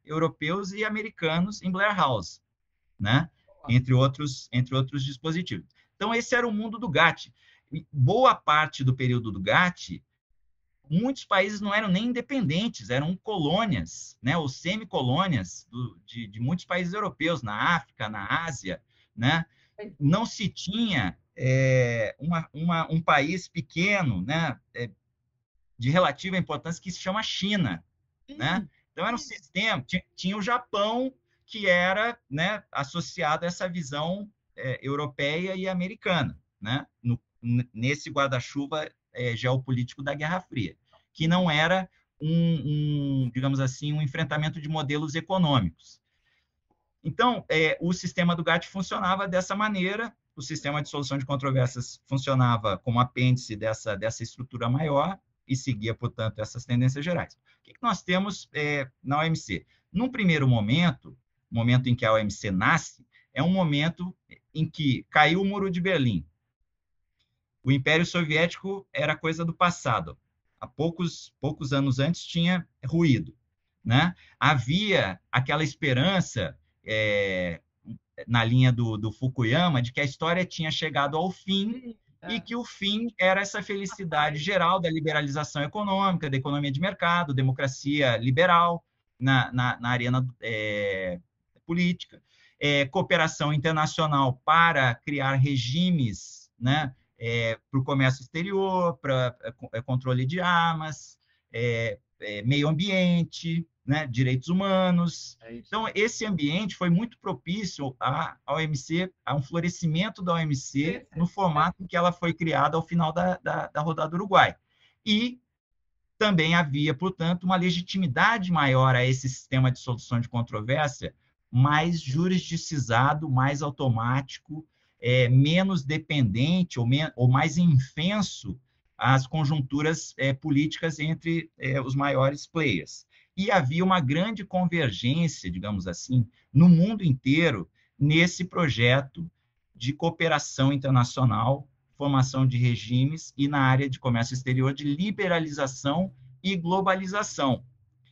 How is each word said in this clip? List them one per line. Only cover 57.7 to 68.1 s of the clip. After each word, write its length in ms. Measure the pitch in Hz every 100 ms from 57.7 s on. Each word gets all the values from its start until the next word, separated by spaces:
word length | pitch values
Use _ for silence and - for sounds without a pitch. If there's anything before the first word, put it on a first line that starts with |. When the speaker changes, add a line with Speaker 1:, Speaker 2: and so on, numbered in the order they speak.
Speaker 1:
que 100 | -
nós 200 | 240 180
temos, 480 | - 185 202 196 -
é, 340 | 151 147 143 131 _
na 180 | 127 147
O 20 |
M 140 | 160 160
C? 280 | - 85 - _ _
Num 200 | 190 254
primeiro 360 | 247 185 156 131
momento, 720 | 117 104 151 175 - 76 - _ _ -
momento 380 | 117 117 127 127
em 60 |
que 100 | 120
a 80 | 110
O 60 | 110
M 120 | 104
C 200 | - 107
nasce, 560 | 92 120 160 - - _ _ _
é 100 | 127
um 80 | 165
momento 640 | 190 165 143 160 - 180 - _ - _
em 140 | 156 160
que 380 | - 143 - -
caiu 320 | 151 151 175
o 40 |
Muro 260 | 196 202 196
de 100 | 175
Berlim. 460 | 185 170 123 90 78 _ _ _ _ _ _ _ _ _ _ _ _ _
O 100 | 127
Império 340 | 139 147 160
Soviético 800 | 170